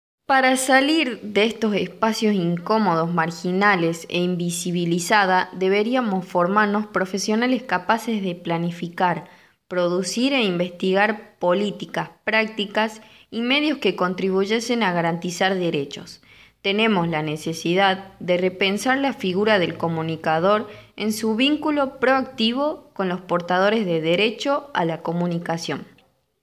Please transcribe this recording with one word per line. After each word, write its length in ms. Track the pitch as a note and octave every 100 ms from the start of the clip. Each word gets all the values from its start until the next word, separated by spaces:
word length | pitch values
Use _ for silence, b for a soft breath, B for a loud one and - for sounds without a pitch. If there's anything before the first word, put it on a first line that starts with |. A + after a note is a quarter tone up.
| _ _ -
Para 300 | C4+ C4 C4
salir 640 | C4 C4 C#4 D#4+ B3+ A3+
de 240 | G#3+ G3 A3+
estos 280 | A3 A3
espacios 640 | G3+ F3+ - A3+ G#3+ G#3+ G3+
incómodos, 760 | E3+ E3+ E3+ A3 G3+ E3 E3+
marginales 960 | F3 E3 E3+ F3+ F#3 G#3 F#3+ E3 E3+ -
e 100 | F3
invisibilizada, 1300 | F3+ F3 F3 E3+ F3+ F3 E3+ E3+ - G#3+ F#3 F#3 -
deberíamos 720 | F3+ F#3+ G3+ G#3+ C4 A3+ F#3+ F3+
formarnos 600 | F3+ F3 G#3 G#3 G#3 G#3+
profesionales 760 | F#3 F#3+ G3+ G#3+ G#3+ B3 B3+
capaces 580 | - F3+ E3+ A3+ A#3+ A3
de 140 | F#3 F3
planificar, 920 | F3 E3 F3 E3+ F3 - F#3 D#3+ E3+ B B B -
producir 680 | F3+ F3 F3+ F#3 A3+ C4
e 100 | C#4
investigar 920 | G#3 F3 F3+ - F#3+ F#3+ G#3+ G#3+ - _
políticas, 720 | F3 F#3 G#3 - E3+ E3 D#3+ - -
prácticas 760 | A3 A3 A3 G3+ G#3+ A3 A3 B B B
y 100 | A3
medios 360 | A#3+ C#4 D4+ C4
que 180 | G3 F3
contribuyesen 880 | F3+ F3 F#3+ F#3+ G3 A3+ A3+ A#3
a 100 | G3
garantizar 640 | F3 E3 E3+ F3+ F3 F#3+ F#3+
derechos. 680 | F3 D#3 C#3 - F3 - B B B B
Tenemos 460 | G3 G3+ A3+ F#3+ E3+
la 160 | D#3
necesidad 880 | D#3 D#3 E3 E3 E3 F3 G3 F#3+ - -
de 180 | E3 F3
repensar 600 | F#3 F#3 G3 G#3 B3+ C4
la 160 | C#4
figura 460 | - F#3+ F3+ G#3+ G#3
del 180 | E3 E3+
comunicador 880 | E3+ E3 D#3+ D#3+ D#3+ D#3+ F#3 G#3+ G#3+ B B -
en 180 | G#3
su 220 | G#3+ A3 G#3+
vínculo 640 | C#4 D4+ D#4 D4 C4+ -
proactivo 920 | B3 C4 C4 - A3 B3 D4 F4+ -
con 140 | - F#3+
los 140 | F3+
portadores 640 | F#3 F3 F3 F3+ G3 A3+ F#3
de 160 | E3
derecho 680 | D#3+ F3 A3 G#3+ C#4 C#4+ C#4+
a 100 | -
la 180 | E3+ D#3+
comunicación. 880 | E3+ E3+ F3 E3+ E3+ E3+ - C#3 - _ _ _ _ _